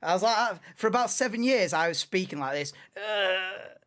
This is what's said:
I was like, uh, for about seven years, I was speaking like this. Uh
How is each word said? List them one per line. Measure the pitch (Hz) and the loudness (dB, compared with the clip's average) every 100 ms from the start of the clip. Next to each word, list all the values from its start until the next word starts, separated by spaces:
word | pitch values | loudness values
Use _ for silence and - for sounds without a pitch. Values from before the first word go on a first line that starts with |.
I | 151 | 2
was | 180 | 2
like, | 208 226 | 4 2
uh, | 233 180 - | 0 -2 -12
for | - 220 | -2 0
about | 233 240 | 2 0
seven | - 247 220 | 0 -2 0
years, | 240 262 180 | 2 4 2
I | 165 165 | 2 0
was | 160 | 0
speaking | - 190 185 147 | -2 -2 -2 -4
like | 135 | -4
this. | 143 143 - - - | -4 -4 -8 -18 -12
Uh | 208 214 190 185 185 196 - - | -4 0 2 0 -2 -8 -14 -18